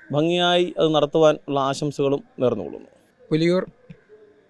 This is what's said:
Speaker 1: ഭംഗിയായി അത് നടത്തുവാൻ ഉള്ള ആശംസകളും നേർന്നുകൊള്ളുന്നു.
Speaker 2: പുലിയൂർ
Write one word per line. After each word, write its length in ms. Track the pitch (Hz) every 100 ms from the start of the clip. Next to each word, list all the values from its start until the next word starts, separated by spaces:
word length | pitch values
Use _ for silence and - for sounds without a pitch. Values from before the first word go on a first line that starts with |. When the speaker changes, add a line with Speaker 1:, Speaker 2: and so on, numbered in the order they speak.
| -
Speaker 1:
ഭംഗിയായി 520 | 143 160 175 175 175 180 -
അത് 80 | 160 156
നടത്തുവാൻ 380 | 147 165 156 151 -
ഉള്ള 100 | 139 135
ആശംസകളും 520 | 139 147 - 139 139 - -
നേർന്നുകൊള്ളുന്നു. 460 | 123 110 78 55 - _ _ _ -
Speaker 2:
പുലിയൂർ 320 | 156 170 180 - - - - _ - - _ _